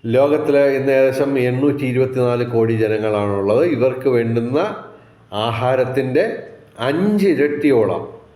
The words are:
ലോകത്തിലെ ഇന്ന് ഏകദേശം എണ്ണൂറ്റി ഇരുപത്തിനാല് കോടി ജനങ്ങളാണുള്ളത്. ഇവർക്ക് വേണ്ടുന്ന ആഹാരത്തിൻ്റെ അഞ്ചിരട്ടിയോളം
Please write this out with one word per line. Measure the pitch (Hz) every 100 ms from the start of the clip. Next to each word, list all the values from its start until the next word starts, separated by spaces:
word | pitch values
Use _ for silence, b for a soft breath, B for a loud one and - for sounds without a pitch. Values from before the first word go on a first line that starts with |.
| 117
ലോകത്തിലെ | 123 143 151 151 139 139 135
ഇന്ന് | 131
ഏകദേശം | 131 135 131 143 135
എണ്ണൂറ്റി | 123 127 143 139
ഇരുപത്തിനാല് | 131 123 127 127 123 120 120
കോടി | 117 113
ജനങ്ങളാണുള്ളത്. | 113 110 107 107 107 104 98 98 117 170
ഇവർക്ക് | 131 127 123 139
വേണ്ടുന്ന | 120 113 117 120 143 202 214 - B B B _
ആഹാരത്തിൻ്റെ | 104 117 113 127 131 120 127 127 135 226 - - - - -
അഞ്ചിരട്ടിയോളം | 123 156 202 208 196 139 147 143 147 123 98 85 69 - -